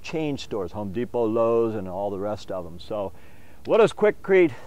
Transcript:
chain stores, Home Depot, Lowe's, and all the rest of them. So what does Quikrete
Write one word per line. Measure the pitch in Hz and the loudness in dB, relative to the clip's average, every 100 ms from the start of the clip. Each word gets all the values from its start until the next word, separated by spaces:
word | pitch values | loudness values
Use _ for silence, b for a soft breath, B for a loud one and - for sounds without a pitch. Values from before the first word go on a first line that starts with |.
chain | - 165 151 135 | -6 -4 -2 -4
stores, | - 113 87 | -4 -4 -4
Home | 107 101 | -4 -4
Depot, | 95 120 120 113 | -4 -2 0 2
Lowe's, | 117 113 117 113 107 | 4 4 4 2 0
and | 95 | -4
all | 92 101 | -4 -4
the | 98 | -4
rest | 104 104 - | -4 -6 -6
of | 95 | -8
them. | 82 85 | -8 -10
So | - 107 95 b b b b b 120 | -8 -6 -6 b b b b b 2
what | 208 | 6
does | 202 | 6
Quikrete | - 208 - - 190 165 B | 4 2 2 4 6 6 B